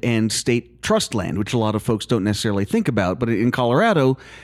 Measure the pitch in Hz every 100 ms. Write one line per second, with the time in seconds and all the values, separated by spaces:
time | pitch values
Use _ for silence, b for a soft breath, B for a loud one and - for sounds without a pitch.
0 | 120 113 110 - - 120 - - - 214
1 | - 107 87 98 104 120 107 107 - 107
2 | - 117 104 101 110 101 101 226 180 104
3 | 90 92 117 104 123 131 120 139 226 170
4 | 131 131 B B